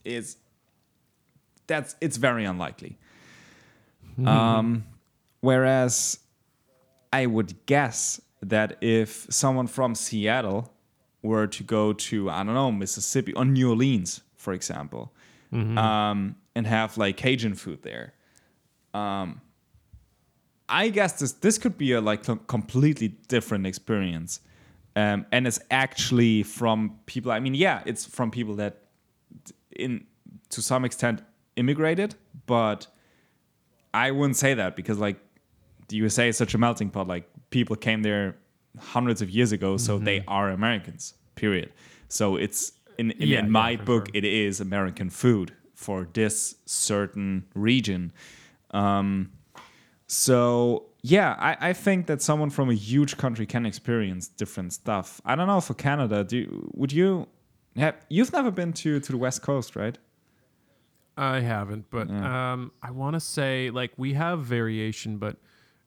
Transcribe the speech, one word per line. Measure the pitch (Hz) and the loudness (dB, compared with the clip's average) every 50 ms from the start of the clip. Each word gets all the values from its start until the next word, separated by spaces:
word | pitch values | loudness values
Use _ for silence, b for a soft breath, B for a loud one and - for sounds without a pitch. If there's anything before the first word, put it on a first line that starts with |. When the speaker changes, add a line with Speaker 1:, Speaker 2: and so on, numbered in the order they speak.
| - | -12
Speaker 1:
is, | - 120 120 107 - - _ _ _ _ _ _ _ _ _ _ _ _ _ _ _ _ _ _ _ _ _ _ _ _ _ _ - | -10 -8 -8 -8 -10 -14 _ _ _ _ _ _ _ _ _ _ _ _ _ _ _ _ _ _ _ _ _ _ _ _ _ _ -4
that's, | 160 151 143 - - - | -4 -4 -4 -6 -8 -4
it's | 165 156 - 117 | -4 -4 -2 0
very | 120 131 120 117 107 | 0 2 2 2 0
unlikely. | 98 90 90 87 67 - - - - - - B B B B B B B B B B B B B B B B B B B B B B B | -2 -2 -4 -6 -8 -8 -12 -16 -18 -18 -20 B B B B B B B B B B B B B B B B B B B B B B B
Speaker 2:
Mm-hmm. | - 127 107 | 0 2 4
Speaker 1:
Um, | 110 113 113 113 113 110 110 117 117 117 110 - - - _ _ _ _ _ _ _ _ | 6 6 6 6 4 4 2 2 0 -2 -4 -8 -16 -20 _ _ _ _ _ _ _ _
whereas | - 131 131 131 131 131 135 131 127 123 117 - - - - - _ _ _ _ _ _ _ _ _ _ _ _ _ _ _ _ _ - | 2 4 4 6 6 4 4 4 4 2 0 0 -2 -2 -4 -6 _ _ _ _ _ _ _ _ _ _ _ _ _ _ _ _ _ -2
I | - 135 131 | 0 2 2
would | 123 110 110 107 92 92 - - | 2 2 2 0 0 -4 -8 -2
guess | - 139 143 143 120 110 - - - - - - _ _ - | 2 2 2 2 2 -2 -4 -4 -4 -4 -6 -10 _ _ -12
that | - 95 113 107 107 104 - - | -6 0 2 2 2 0 -2 -2
if | - 113 113 113 110 107 - - - - | 2 4 4 4 4 2 -4 -12 -10 -4
someone | - - - 135 131 131 127 117 | -2 2 2 2 2 2 0 -2
from | - - 131 123 117 | -2 0 0 0 0
Seattle | 107 - - - 110 104 107 113 131 120 101 98 104 120 123 _ _ _ _ _ _ _ _ _ _ | -2 -6 -4 -2 0 2 2 2 2 0 0 -2 -2 -4 -6 _ _ _ _ _ _ _ _ _ _
were | - 107 110 110 107 104 | -2 0 2 2 2 0
to | - - 98 | -2 -6 -6
go | - 113 107 107 107 107 | -2 0 2 2 2 0
to, | 104 - - - 107 98 95 | -2 -4 -4 -2 -2 -2 -2
I | 80 85 98 | -2 -4 -2
don't | 104 113 | -2 0
know, | 131 139 131 | 0 0 0
Mississippi | 113 101 95 95 - - 101 - - 139 120 - - | 0 -2 -4 -4 -6 -4 -4 -2 -2 -2 -2 -2 -2
or | - 131 | 0 2
New | 131 135 131 127 123 | 4 4 4 4 4
Orleans, | 117 110 127 135 131 107 87 87 - - - _ _ | 4 4 4 4 2 2 0 -2 -8 -10 -14 _ _
for | _ - - 95 | _ -8 -6 -6
example, | 90 - - - - 73 73 - 57 58 - _ b b b b b b b b | -6 -6 -8 -8 -8 -10 -10 -10 -12 -12 -14 _ b b b b b b b b
Speaker 2:
Mm-hmm. | 117 110 110 113 110 | -2 -2 0 0 2
Speaker 1:
um, | 113 110 107 107 104 104 104 101 98 98 - - _ _ - | 2 2 2 2 2 2 0 0 -2 -4 -6 -10 _ _ -6
and | 117 113 110 | -4 -2 0
have, | 113 110 110 110 - 113 | 2 2 0 0 0 0
like, | 107 98 98 - | 0 0 0 0
Cajun | - 131 135 123 113 110 98 | 0 0 0 2 0 -2 -4
food | 87 - 98 78 - - | -4 -8 -12 -12 -12 -12
there, | - 53 60 60 - - b b b b b b b b b b _ _ _ _ _ - | -14 -12 -12 -12 -14 -18 b b b b b b b b b b _ _ _ _ _ -8
um, | 101 104 101 98 98 95 90 - - - _ _ _ _ _ _ _ _ _ - - _ _ _ _ _ _ _ _ _ _ _ _ _ - | -6 -4 -4 -4 -4 -4 -6 -8 -12 -16 _ _ _ _ _ _ _ _ _ -20 -20 _ _ _ _ _ _ _ _ _ _ _ _ _ -2
I | 113 160 202 226 | 0 2 2 2
guess | 202 202 202 175 - - | 2 2 2 2 0 -2
this, | 143 131 - | -4 -4 -4
this | - - 220 220 - | 0 2 2 2 4
could | - 247 180 - | 2 -2 -2 0
be | 147 131 123 | 2 2 4
a, | 117 | 4
like, | 107 107 107 104 - | 4 2 0 0 0
com-, | - 117 107 - - | -2 -4 -4 -2 -2
completely | - 113 104 - - 127 139 151 151 - 113 107 - - _ - | -2 -2 -2 0 2 4 4 4 4 2 0 -4 -4 -6 _ 0
different | 127 120 113 - 117 101 95 95 | 0 0 0 0 -2 -2 -2 -2
experience. | 92 - - - 113 104 95 92 85 80 82 87 - - b b b b b b b b b b - | -4 -6 -4 -2 -2 0 0 -2 -4 -6 -8 -8 -10 -12 b b b b b b b b b b 0
Um, | 107 104 104 104 104 - - | 2 2 2 2 0 -2 0
and | - 123 127 | 0 2 2
it's | 123 110 - - - | 2 -2 -4 -4 -2
actually | 127 131 135 131 - - - - 131 120 120 117 110 107 104 | 0 0 0 0 -2 -4 -2 2 4 6 6 6 6 4 2
from | - - - 120 113 110 110 110 104 107 - _ | 0 -4 -2 0 2 2 2 0 -2 -4 -8 _
people, | - - 131 110 123 | -10 -10 -6 -4 -2
I | 113 107 | -2 -2
mean, | 127 135 131 | -2 -2 0
yeah, | 139 180 196 147 104 - | 2 2 2 2 0 -4
it's | - 117 - - | -6 -8 -8 -8
from | - - - 127 113 | -10 -4 -4 -4 -4
people | 107 123 117 107 104 | -2 -4 -6 -4 -4
that | 101 104 104 - - _ _ _ _ _ _ _ _ _ _ - - - - - _ _ _ | -4 -4 -4 -6 -8 _ _ _ _ _ _ _ _ _ _ -20 -20 -20 -20 -20 _ _ _
in, | - - 92 131 120 - - _ _ _ _ - - - _ - | -10 -8 -6 -6 -6 -6 -8 _ _ _ _ -20 -20 -20 _ -12
to | - - | -8 -6
some | 110 - 131 127 127 | -2 0 0 0 0
extent | 123 - - - 120 113 - - _ _ _ _ _ - - | -2 -4 -2 -2 -2 -2 -2 -8 _ _ _ _ _ -4 -2
immigrated, | 123 127 147 147 156 156 160 175 196 214 - - _ _ - 135 - | 0 0 2 2 2 0 2 0 -2 -4 -4 -10 _ _ -20 -12 -4
but | - 123 117 113 107 104 101 - - b b b b b b b b b b b b _ _ _ _ _ _ _ _ - | 0 2 2 2 2 0 -2 -6 -16 b b b b b b b b b b b b _ _ _ _ _ _ _ _ 0
I | 107 120 135 | 2 2 2
wouldn't | 135 139 143 139 127 - | 2 2 2 2 2 4
say | - 135 139 | 4 4 4
that | 113 98 90 - | 4 0 -2 -2
because, | - 92 - 107 101 | -4 -4 -2 -2 0
like, | 107 101 98 - _ _ _ _ _ _ _ _ _ _ _ _ - - | 0 0 -2 -4 _ _ _ _ _ _ _ _ _ _ _ _ -14 -6
the | 104 107 | -2 0
U | 110 | 0
S | 110 104 - | 2 2 4
A | 120 120 | 4 4
is | 110 - | 4 2
such | 117 101 - | 0 0 2
a | 107 | 4
melting | 117 117 117 - 107 98 | 4 4 2 0 -4 -4
pot. | - 104 95 87 | -4 -4 -4 -4
Like, | 90 87 85 - - - _ - | -4 -6 -8 -10 -20 -20 _ -4
people | - 127 120 113 113 | 0 0 0 0 -2
came | 110 - 120 110 110 107 | -4 0 0 0 2 2
there | 107 104 104 101 95 90 - _ _ _ _ _ _ - - | 0 0 0 0 -2 -4 -8 _ _ _ _ _ _ -20 -20
hundreds | - - - 123 123 123 117 - | -12 -6 -2 0 0 0 0 0
of | 107 90 | -2 -2
years | 90 110 123 113 | 2 2 2 2
ago, | 107 92 98 95 95 95 | 2 0 0 0 0 0
so | - - 104 101 | 0 0 -2 0
they | 107 104 101 95 | 0 0 0 0
Speaker 2:
Mm-hmm. | 95 - | -2 -2
Speaker 1:
are | 98 98 101 98 | -2 0 0 0
Americans, | 95 90 107 117 117 104 87 - 82 - - - - _ _ _ - | 0 0 0 0 0 -2 -6 -10 -14 -14 -16 -18 -18 _ _ _ -8
period. | - - 107 98 87 - - - B B B B B B B | -2 0 0 0 0 -2 -4 -12 B B B B B B B
So | - - 110 101 95 - | -4 -2 0 0 0 0
it's, | 78 104 - - - - - _ _ _ - - | -2 -2 -4 -4 -6 -8 -10 _ _ _ -8 -4
in, | 117 113 | -4 -2
in, | 113 - 160 147 | -2 0 2 2
Speaker 2:
Yeah, | 139 117 | 2 2
Speaker 1:
in | 107 | 4
Speaker 2:
yeah, | 104 | 4
Speaker 1:
my | 110 110 113 117 120 110 | 4 4 4 2 0 -2
Speaker 2:
for | 104 | 0
Speaker 1:
book, | 117 123 113 101 98 | 2 2 2 2 0
Speaker 2:
sure. | 104 | -2
Speaker 1:
it | 107 101 | -2 0
is | 104 98 110 104 101 98 - | 2 2 2 0 0 -2 -4
American | 101 95 98 101 98 92 90 - 98 92 | -4 -4 -2 -2 -2 -2 -2 -4 -6 -8
food | - - - 123 120 104 90 82 - _ _ _ _ | -4 2 4 4 4 4 2 -4 -8 _ _ _ _
for | - - - 101 92 92 87 - | -16 -8 -6 -6 -6 -6 -4 -2
this | 113 110 110 110 - - - - _ _ | 0 0 0 0 -2 -4 -6 -8 _ _
certain | - - - - - 107 101 101 95 - 101 98 98 95 92 87 _ - | -8 -4 -2 -2 0 0 0 0 -2 -4 -4 -4 -2 -2 -4 -6 _ -6
region. | 98 104 113 123 131 110 104 98 90 90 85 - B B B B B B B B B B _ | -2 2 4 4 4 2 0 -2 -4 -4 -8 -10 B B B B B B B B B B _
Um, | - 101 101 101 101 101 98 98 98 98 92 90 - - _ _ - B B B B B B B B B B - | -2 0 2 2 2 2 2 0 0 -2 -4 -6 -10 -20 _ _ -20 B B B B B B B B B B -6
so, | - - - - 127 123 120 120 120 120 120 120 117 - - - _ _ | -4 0 4 4 6 6 6 4 4 4 4 2 2 0 -2 -8 _ _
yeah, | - 120 160 202 196 151 107 - | 0 4 4 4 4 4 0 0
I, | - 143 160 - 139 175 | 0 0 0 0 0 -2
I | 180 | -2
think | - - 202 196 185 170 165 | 0 0 2 2 2 2 0
that | 156 139 | -2 -2
someone | - - 151 151 151 143 | 0 0 2 2 2 0
from | 139 - 139 127 | 0 0 2 2
a | 117 | 2
huge | 107 101 107 120 139 147 139 - - | 0 0 2 2 4 4 2 0 -2
country | - 131 117 110 110 | -2 -2 -2 -2 -4
can | 101 - 123 120 | -4 -2 -2 -2
experience | 110 95 - - - 120 117 107 95 92 90 90 - | -2 -6 -6 -4 -2 0 0 0 -2 -4 -6 -10 -12
different | _ - 107 - - - 92 90 87 | _ -8 -8 -8 -6 -8 -8 -8 -8
stuff. | - - - 107 98 90 - - - - | -8 -4 -2 -2 -2 -2 -6 -12 -10 -2
I | - - | -2 0
don't | 151 180 190 | 0 2 2
know | 202 185 | 2 2
for | 165 - 113 | 0 -2 -4
Canada. | - - 143 143 147 135 110 104 104 101 | -4 -2 -2 0 0 0 0 2 0 0
Do | 92 117 123 | 0 -2 -4
you, | - - - - - - - | -4 -4 -8 -10 -10 -10 -6
would | - 139 135 | -4 -4 0
you | 139 156 180 190 190 175 - - _ _ _ _ _ _ _ _ - | 2 2 2 2 2 0 -4 -8 _ _ _ _ _ _ _ _ -4
have, | - - - - - - - | 0 0 0 0 -4 -8 -2
you've | 156 170 247 247 - | 2 2 2 2 2
never | 320 269 240 | 0 0 0
been | 190 180 175 170 165 | 0 -2 -2 -4 -4
to, | - - 160 147 143 | -2 -2 0 0 0
to | 143 - | 0 -2
the | 131 120 | -4 -2
West | 123 127 127 - | -2 -2 -2 -4
Coast, | - - 143 135 117 - - | -2 -2 -2 -2 -2 -4 -6
right? | - 104 110 127 - _ _ _ _ _ _ _ _ _ _ _ _ _ _ _ _ _ _ _ _ _ _ - - | -6 -4 -4 -6 -8 _ _ _ _ _ _ _ _ _ _ _ _ _ _ _ _ _ _ _ _ _ _ -8 -4
Speaker 2:
I | 139 135 131 131 | -2 -2 0 0
haven't, | 120 117 113 104 101 98 104 110 110 - | 0 0 0 -2 -4 -6 -8 -10 -10 -8
but, | - 117 110 - | -8 -6 -6 -4
Speaker 1:
Yeah. | 101 101 98 131 127 127 127 127 127 | -4 -4 -4 -2 -2 -2 -4 -4 -4
Speaker 2:
um, | 127 123 120 - _ | -6 -8 -10 -14 _
I | - 127 | -14 -12
wanna | 123 131 135 139 156 165 | -8 -6 -4 -4 -2 -4
say, | 156 - - - 139 135 131 131 127 127 | -4 -4 -4 -2 -2 -2 -2 -2 -4 -4
like, | 113 127 127 117 - - | -4 -4 -6 -6 -6 -4
we | 131 135 139 | -4 -2 0
have | 143 160 170 180 165 | 0 0 0 -2 -4
variation, | 139 120 123 120 113 113 110 110 107 110 107 - - 113 107 104 | -4 -2 -2 0 0 0 -2 -2 -2 -4 -4 -6 -6 -8 -6 -6
but, | 101 107 - - b b b b b b b b b | -6 -8 -8 -10 b b b b b b b b b